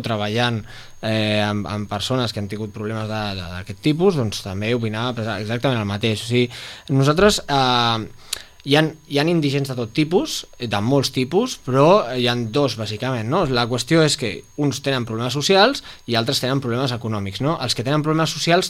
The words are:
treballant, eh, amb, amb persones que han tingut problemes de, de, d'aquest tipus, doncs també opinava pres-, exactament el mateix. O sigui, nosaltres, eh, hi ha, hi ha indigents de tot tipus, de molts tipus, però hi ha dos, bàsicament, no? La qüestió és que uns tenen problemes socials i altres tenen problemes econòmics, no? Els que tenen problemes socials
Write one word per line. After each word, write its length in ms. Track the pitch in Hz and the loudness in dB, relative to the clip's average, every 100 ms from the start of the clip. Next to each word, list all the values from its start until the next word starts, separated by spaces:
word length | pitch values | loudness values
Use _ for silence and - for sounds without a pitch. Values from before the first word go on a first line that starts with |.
treballant, 560 | 113 107 104 110 120 113 - - - - | 0 -2 0 0 0 0 -6 -14 -18 -8
eh, 380 | 110 110 107 107 | -2 0 2 2
amb, 240 | 104 104 87 | 0 -2 -4
amb 240 | 104 101 | -6 -4
persones 400 | 104 - 131 120 | -4 -2 -2 -2
que 80 | 113 | -4
han 20 | 101 | -6
tingut 180 | 104 107 | -6 -8
problemes 400 | 104 107 113 107 | -6 -6 -4 -4
de, 140 | 110 104 95 | -4 -4 -6
de, 80 | 87 90 | -8 -8
d'aquest 260 | 92 90 | -10 -4
tipus, 320 | 156 151 190 | 0 2 2
doncs 300 | 160 110 - 101 | 2 0 -4 -6
també 240 | 95 107 120 | -4 -2 0
opinava 380 | 113 110 120 120 | -2 -4 -4 -4
pres-, 140 | 110 98 | -4 -4
exactament 400 | 104 120 143 120 | -4 -2 0 0
el 80 | 101 | 0
mateix. 320 | 101 113 104 | 0 0 -2
O 80 | 117 | 0
sigui, 160 | 123 120 - - - - | 0 0 -2 -16 -14 -2
nosaltres, 480 | 135 135 156 202 202 - | 2 4 4 4 4 0
eh, 880 | 139 127 123 117 113 110 - - - - - | 2 2 4 2 0 -4 -14 -12 -12 -12 -12
hi 120 | 143 143 | 2 2
ha, 60 | 156 - - | 2 -2 -4
hi 80 | 143 | 0
ha 60 | |
indigents 460 | 156 175 147 139 139 | 2 2 2 0 -2
de 20 | |
tot 140 | 127 110 156 | -4 -4 -2
tipus, 380 | 151 185 208 - - - | 2 2 0 -4 -10 -10
de 200 | 120 104 | -4 0
molts 240 | 107 143 - - | 2 2 2 0
tipus, 380 | 127 180 254 - | 0 0 0 -4
però 200 | - 131 147 208 127 | 0 4 8 6 4
hi 140 | 127 120 | 0 0
ha 60 | 120 | 0
dos, 380 | 113 135 139 107 | 0 0 0 0
bàsicament, 480 | 104 107 127 127 110 | -6 -4 -4 -2 0
no? 80 | 170 156 | 0 2
La 160 | 123 117 | 0 0
qüestió 360 | 123 - 165 | -2 2 4
és 140 | 156 - | 4 2
que 140 | 113 - - - | -2 -6 -8 -2
uns 220 | 147 - | -2 0
tenen 220 | 143 131 117 | -2 -2 -2
problemes 240 | 113 127 | -4 -4
socials 480 | 139 139 190 220 277 - - | -2 2 6 4 2 -8 -14
i 140 | - 117 | -2 0
altres 220 | 117 135 | 2 0
tenen 160 | 123 135 | 0 0
problemes 320 | 131 117 135 | 0 0 0
econòmics, 480 | 120 117 107 98 98 | -2 -4 -4 -4 -2
no? 140 | 135 165 | -2 0
Els 80 | 131 | -2
que 120 | - 120 | -2 0
tenen 160 | 151 | 0
problemes 320 | 147 156 160 151 | 0 0 0 -2
socials 320 | - 175 | 2 2